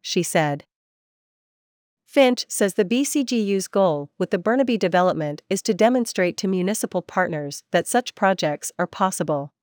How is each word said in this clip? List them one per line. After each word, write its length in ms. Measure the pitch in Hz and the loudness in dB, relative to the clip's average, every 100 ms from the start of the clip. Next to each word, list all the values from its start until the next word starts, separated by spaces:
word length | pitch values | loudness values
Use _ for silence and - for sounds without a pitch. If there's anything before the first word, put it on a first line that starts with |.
she 220 | - 185 | -6 -4
said. 420 | 170 175 151 143 - _ _ _ _ _ _ _ _ _ _ _ _ _ _ | 0 0 0 -2 -8 _ _ _ _ _ _ _ _ _ _ _ _ _ _
Finch 400 | 285 254 247 - | 4 4 2 -4
says 280 | - 202 202 | -2 0 0
the 100 | 185 | 0
B 180 | 240 | 0
C 200 | 277 302 | 0 -2
G 160 | 254 240 | 0 0
U's 280 | 202 196 - | 0 -2 0
goal 420 | 202 190 147 143 - | 2 2 2 -4 -6
with 140 | 185 | -2
the 80 | 190 | 0
Burnaby 380 | 208 254 262 226 | 2 2 2 2
development 640 | 180 180 180 160 151 147 - | 2 2 2 0 -4 -8 -6
is 120 | 196 | -4
to 120 | - | -2
demonstrate 640 | 180 220 254 233 - 180 - | 2 4 4 0 -2 -2 -2
to 100 | 196 | -2
municipal 540 | 185 185 214 220 185 | 0 -2 -2 -4 -6
partners 600 | - - 175 156 143 - - | -4 -2 -2 -2 -8 -10 -4
that 140 | 175 - | -2 0
such 300 | 240 247 - | -2 -2 0
projects 560 | 196 190 156 147 - - | 0 2 -2 -4 -8 -6
are 80 | 180 | -6
possible. 640 | - 190 - 156 147 143 _ | -2 -2 -2 -2 -2 -4 _